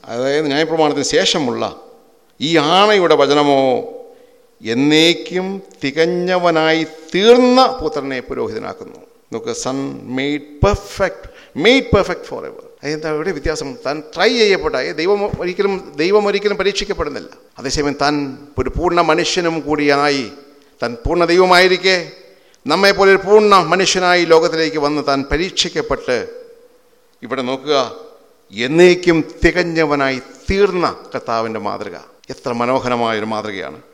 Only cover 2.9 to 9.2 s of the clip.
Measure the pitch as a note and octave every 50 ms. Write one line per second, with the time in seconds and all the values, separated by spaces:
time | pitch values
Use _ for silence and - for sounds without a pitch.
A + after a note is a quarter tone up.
2.9 | G#3+ G3 F3 D#3+ D#3 D3 C#3+ C#3 D3 D3 D3 C#3+ C#3 C3+ C3+ C3 B2 A2+ - -
3.9 | - - - - - - - _ _ _ _ _ _ _ - A2 A#2 B2 C#3 D3
4.9 | D3+ D#3 D#3+ E3+ E3+ E3+ - - E3+ F3+ F#3 F#3+ G3 F#3+ - - - - - C#3
5.9 | C3+ D#3 E3 E3+ F3+ F3 F3 F3+ F#3 F3+ F3 F3 E3 D#3+ D#3+ D#3+ D#3+ E3 D#3+ D#3
6.9 | - - - - - F3+ G3+ A3+ A#3+ B3+ B3+ B3 B3 B3+ C4 A#3 - - D3+ D#3
7.9 | D3+ D3+ C3+ C#3 C3+ B2+ A#2+ - C#3 B2 A#2+ G#2+ A2 G#2+ G#2 F#2 F#2+ - - -
8.9 | - - - _ _ _